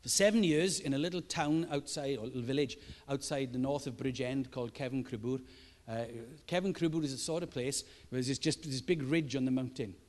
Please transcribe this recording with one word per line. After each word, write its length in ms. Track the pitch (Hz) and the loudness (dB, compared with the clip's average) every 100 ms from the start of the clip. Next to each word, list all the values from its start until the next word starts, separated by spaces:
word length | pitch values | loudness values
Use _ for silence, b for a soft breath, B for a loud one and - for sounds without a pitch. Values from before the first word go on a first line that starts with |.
For 60 | - | 2
seven 360 | - 196 220 | 6 6 8
years, 360 | 190 151 185 165 | 6 6 4 2
in 140 | 156 | 0
a 40 | 139 | 0
little 220 | 165 180 | 0 -2
town 460 | 165 - 147 160 165 | -4 0 2 2 2
outside, 480 | 143 139 - 139 135 | -2 -2 -4 -2 -2
or 80 | 113 | -4
little 160 | 127 | -4
village 340 | 120 135 139 - B B - | -2 0 0 -2 B B -6
outside 440 | 139 - 147 135 | -4 -2 -2 -2
the 60 | 127 | 0
north 300 | 131 143 139 | 0 0 -2
of 80 | 117 | -4
Bridgend 560 | 131 131 127 135 131 | -4 -2 -2 -2 -4
called 220 | - 120 | -4 -6
Cefn 300 | - 135 135 | -4 -4 -4
Cribwr, 360 | 123 117 117 131 127 B B B - | -4 -4 -2 -4 -6 B B B -8
uh, 160 | 113 117 120 117 151 - | -4 -4 -8 -12 -16 -2
Cefn 240 | 175 190 | 0 0
Cribwr 320 | - 170 156 | 2 0 2
is 80 | 151 | -2
the 60 | 131 | -4
sort 260 | - 165 | -2 -2
of 60 | 170 | -2
place 340 | - 123 139 - B B | -2 -2 -2 -6 B B
where 120 | 127 | -2
there's 200 | 127 135 | 0 2
just 240 | 156 151 | 2 0
this 160 | 156 131 | -2 -4
big 240 | 127 175 | 0 0
ridge 320 | 131 160 147 131 | 2 0 2 0
on 80 | |
the 80 | 131 | 2
mountain. 420 | 131 127 - 113 90 | 2 0 -4 -6 -6